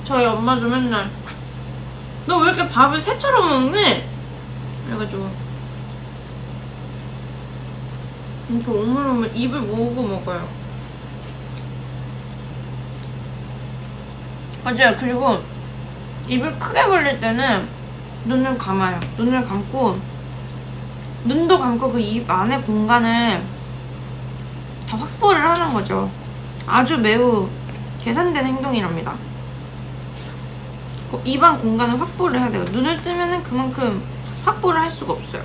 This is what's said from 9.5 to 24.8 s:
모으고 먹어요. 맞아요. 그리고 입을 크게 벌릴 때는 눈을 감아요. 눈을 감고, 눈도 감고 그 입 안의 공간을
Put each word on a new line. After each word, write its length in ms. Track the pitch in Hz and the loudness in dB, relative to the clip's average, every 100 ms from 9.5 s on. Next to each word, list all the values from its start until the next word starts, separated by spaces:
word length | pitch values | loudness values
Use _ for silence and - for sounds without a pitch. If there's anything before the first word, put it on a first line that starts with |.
| 277 | 0
모으고 420 | 208 220 233 240 | -2 0 0 0
먹어요. 440 | 226 190 185 175 170 - - - - - - - - - - - - - - - - - - - - - - - - - - - 131 127 131 127 - - - - - - - - - - | -2 -2 -4 -4 -6 -8 -10 -10 -10 -12 -10 -10 -10 -10 -10 -10 -8 -8 -8 -8 -8 -8 -10 -10 -8 -8 -8 -8 -8 -8 -8 -8 -8 -8 -8 -8 -8 -8 -8 -10 -10 -10 -10 -10 -10 -6
맞아요. 320 | 247 247 254 214 | -2 6 6 6
그리고 440 | 247 247 269 196 - - - - - - - - - | 0 2 2 2 -2 -10 -10 -10 -10 -10 -12 -10 -2
입을 300 | 247 302 - | 0 0 -4
크게 260 | - - 494 | -2 2 6
벌릴 340 | 370 285 233 | 6 4 2
때는 480 | 226 233 269 202 - - - - - - 226 | 0 2 4 2 0 -8 -12 -12 -12 -6 0
눈을 320 | 262 262 254 | 2 2 0
감아요. 420 | - 190 185 175 175 - | 0 2 2 0 -4 0
눈을 260 | 233 254 | 2 4
감고, 560 | 233 196 202 269 240 185 - - - - - - - - - - - - 226 | 2 -2 -2 2 2 2 -4 -10 -10 -10 -8 -10 -10 -8 -8 -10 -10 -4 2
눈도 340 | 285 339 370 | 4 6 6
감고 320 | 247 233 262 | 6 2 2
그 80 | 233 | 2
입 300 | 208 226 226 | 2 0 2
안의 320 | 185 208 269 | 2 4 2
공간을 840 | 214 214 214 240 226 233 233 180 - - - - - - - - - - - - - - | 2 2 6 6 6 4 4 2 -2 -10 -10 -10 -10 -10 -10 -8 -8 -8 -10 -10 -10 -10